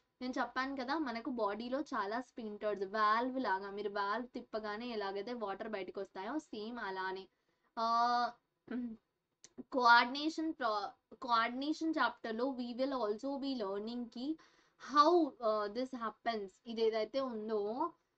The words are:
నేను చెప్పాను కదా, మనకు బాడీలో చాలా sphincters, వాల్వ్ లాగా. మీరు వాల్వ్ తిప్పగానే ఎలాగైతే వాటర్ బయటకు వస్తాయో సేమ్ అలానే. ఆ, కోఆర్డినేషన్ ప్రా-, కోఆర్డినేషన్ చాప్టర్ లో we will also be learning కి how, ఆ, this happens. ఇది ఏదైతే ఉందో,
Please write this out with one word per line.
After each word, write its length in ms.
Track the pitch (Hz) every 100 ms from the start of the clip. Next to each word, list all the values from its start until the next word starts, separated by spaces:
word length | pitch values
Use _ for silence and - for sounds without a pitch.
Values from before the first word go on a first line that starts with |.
| _ _
నేను 120 | 254 262
చెప్పాను 360 | 240 254 269 277
కదా, 220 | 247 320
మనకు 320 | 277 226 254
బాడీలో 520 | 240 202 214 240 262
చాలా 380 | 302 240 196 226
sphincters, 680 | 254 - 220 208 214 202 190
వాల్వ్ 520 | 214 208 220 254 262
లాగా. 320 | 233 190 202
మీరు 180 | 202 208
వాల్వ్ 380 | 202 202 220 247
తిప్పగానే 640 | 254 226 220 214 208 247
ఎలాగైతే 440 | 220 196 202 202
వాటర్ 360 | 240 208 190 220
బయటకు 320 | 202 185 196
వస్తాయో 380 | 196 190 202 302
సేమ్ 400 | - 220 214 240
అలానే. 480 | 202 185 190 190 190 _ _ _ _ -
ఆ, 520 | 226 233 240 240 233 - _ _ - 240 240 220 _ _ _ _ - - -
కోఆర్డినేషన్ 840 | 269 240 240 247 277 302 320 320
ప్రా-, 600 | 311 240 214 196 - _ 220
కోఆర్డినేషన్ 720 | 254 226 233 247 285 311 320 311
చాప్టర్ 360 | 240 - 226 220
లో 220 | 262 247
we 120 | 240 233
will 180 | 269
also 480 | 262 214 214 277 277
be 200 | 269 254
learning 440 | 196 202 214 247 233
కి 300 | 240 269 320 - _ _ _ 226
how, 380 | 277 294 349 294 -
ఆ, 240 | 220 214 202
this 220 | 220 254 247
happens. 520 | 220 - 233 220 196 - 240
ఇది 140 | 226
ఏదైతే 380 | 220 220 214 269
ఉందో, 760 | 262 220 214 214 202 240 339 - _